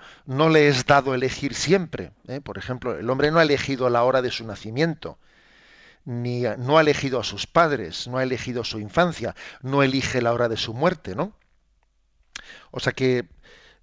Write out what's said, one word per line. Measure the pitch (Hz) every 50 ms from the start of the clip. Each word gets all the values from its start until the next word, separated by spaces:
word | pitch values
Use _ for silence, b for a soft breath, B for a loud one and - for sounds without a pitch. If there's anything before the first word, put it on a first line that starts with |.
| B B B B B
no | 139 131 135 156 160
le | 160 156 147 147
es | 139 123 127
dado | - 143 139 127 135 131
elegir | 127 131 127 - - 139 139 120
siempre, | - - 139 185 196 175 - - - 92 - - _ _ -
¿eh? | 127 143
Por | 139 - 98 98
ejemplo, | - - 127 123 - 123 107 73
el | 104 120
hombre | 131 131 143 151
no | 156 170
ha | 160
elegido | 147 143 - - 135 139 120 127 123
la | 120 120 120
hora | 127 131 131
de | 127 123
su | - - 117
nacimiento, | 110 101 - - 107 113 131 160 170 156 - - 80 71 - b b b b b b b b b b b b b b b b b
ni, | - 120 120 120 123 123 123 123 113 104 123
no | 123 127 147 160
ha |
elegido | 156 151 139 - - 135 127 123
a | 104
sus | - 104 98 - -
padres, | - 160 170 156 143 117 98 80 87 - - 123
no | 123 131
ha | 131
elegido | 131 127 110 - 127 120 120 110
su | - 120 110
infancia, | 104 104 - 165 180 175 151 - 113 104 - B B B B B
no | B 127 135 143 139
elige | 131 131 135 113 - 117 127
la | 117 117 117
hora | 120 120 117
de | 113 104
su | - 117 110
muerte, | 120 147 180 180 - - 92 92
¿no? | 113 160 214 - _ _ _ _ _ _ _ _ _ _ _ _ _ _ _ _ _ _ _ - B B B B B B B
O | B 123
sea | - 135 120
que | - 131 127 127 123 120 - _ _ b b b b b b b b